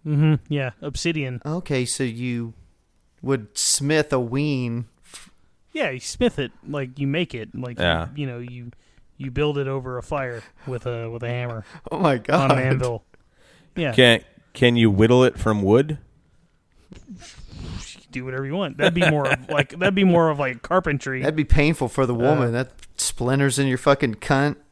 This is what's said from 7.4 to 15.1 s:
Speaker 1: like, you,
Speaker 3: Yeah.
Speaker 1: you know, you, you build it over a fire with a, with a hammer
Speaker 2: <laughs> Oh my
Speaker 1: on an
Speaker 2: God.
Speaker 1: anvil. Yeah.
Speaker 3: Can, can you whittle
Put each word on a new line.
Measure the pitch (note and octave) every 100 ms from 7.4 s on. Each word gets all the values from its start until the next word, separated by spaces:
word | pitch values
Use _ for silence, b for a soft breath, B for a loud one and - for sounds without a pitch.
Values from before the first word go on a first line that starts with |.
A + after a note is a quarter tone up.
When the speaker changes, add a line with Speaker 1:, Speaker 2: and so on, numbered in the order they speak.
| A2
Speaker 1:
like, | - B2 A#2
you, | F2
Speaker 3:
Yeah. | D#2+ E2+ C#3
Speaker 1:
you | C#3
know, | A#2+
you, | B2 B2 A#2+ - _ _ _ _
you | C3+
build | B2 D3+ C#3+
it | C3+
over | C3+ B2+ B2
a |
fire | - D3+ C3 A#2+ - _ -
with | B2 B2+
a, | A#2 A2+
with | A#2
a | A#2+
hammer | A#2+ B2 A2+ - E3
Speaker 2:
<laughs> | -
Oh | -
my | F3
Speaker 1:
on | B2+
an |
Speaker 2:
God. | - C#3+ C3+ B2+
Speaker 1:
anvil. | C3 C3 B2+ A#2 _ _ _ b b b b -
Yeah. | D3+
Speaker 3:
Can, | A#2 B2 A2+ - _ _
can | - B2 A#2+
you | A2+
whittle | G2 A2+